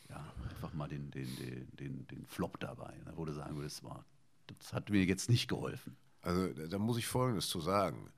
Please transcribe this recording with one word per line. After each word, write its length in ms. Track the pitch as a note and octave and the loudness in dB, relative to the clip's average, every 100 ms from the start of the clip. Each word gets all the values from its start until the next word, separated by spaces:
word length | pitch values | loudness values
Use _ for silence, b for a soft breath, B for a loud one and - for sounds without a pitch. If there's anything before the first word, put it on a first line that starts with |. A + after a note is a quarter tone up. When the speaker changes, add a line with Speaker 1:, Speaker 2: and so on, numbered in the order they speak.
| - | -12
Speaker 1:
ja, 240 | C#3 D3+ - - | -10 -10 -6 -6
einfach 240 | - - | -6 -6
mal 140 | D2+ D2 | -4 -4
den, 220 | C#2+ C#2+ | -4 -6
den, 220 | C2+ C2 - | -4 -4 -4
den, 380 | B1+ B1 - - | -6 -6 -10 -8
den, 300 | C#2 C2+ - | -6 -6 -8
den 180 | - - | -10 -8
Flop 340 | - F3 - | -2 -2 -2
dabei, 380 | - C2 - - - | -6 -6 -10 -12 -12
ne, 80 | D#2+ | -6
wo 100 | D#2+ | -4
du 80 | |
sagen 220 | D2 - D2 | -4 -4 -4
würdest, 280 | C#2+ - | -6 -8
"Wow, 200 | - - - - - - - - | -10 -12 -14 -20 -20 -20 -16 -14
das 140 | - | -4
hat 160 | A#2+ - | -4 4
mir 160 | G2+ F2+ | 6 8
jetzt 240 | F#2 - | 6 6
nicht 180 | A#2 - | 6 6
geholfen"? 480 | - C#2+ - - - - - | 0 -2 -4 -10 -14 -20 -8
Speaker 2:
Also, 300 | F2 F2+ F2+ | 0 2 2
da, 140 | B1+ D#2+ | 0 -2
da 120 | G2 | 2
muss 180 | A2 A#2 | 2 2
ich 100 | - | 2
Folgendes 400 | B2+ B2+ G2 - | 2 4 4 2
zu 120 | F#2 | 0
sagen. 480 | D#2 G2+ F2+ A#1 G1+ | 4 6 6 2 -8